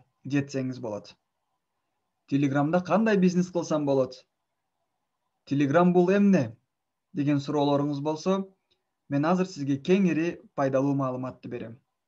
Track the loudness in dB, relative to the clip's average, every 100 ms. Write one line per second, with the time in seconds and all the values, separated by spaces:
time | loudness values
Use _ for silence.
0 | _ _ -4 -2 -2 -4 -6 -8 -8 -10
1 | -12 -20 _ _ _ _ _ _ _ _
2 | _ _ -4 0 0 0 0 0 0 0
3 | 2 4 2 2 -2 -4 -2 -2 0 0
4 | 0 -6 _ _ _ _ _ _ _ _
5 | _ _ _ _ -6 -2 2 4 4 4
6 | 4 4 4 4 2 -8 _ _ _ _
7 | _ -4 -2 -2 -2 0 2 2 0 -4
8 | -4 -4 -2 -2 -4 _ _ _ _ _
9 | -4 0 2 2 0 -4 -4 -2 2 2
10 | 2 0 -2 -6 -10 -4 0 0 0 0
11 | -2 -6 -10 -12 -12 -12 -12 -18 _ _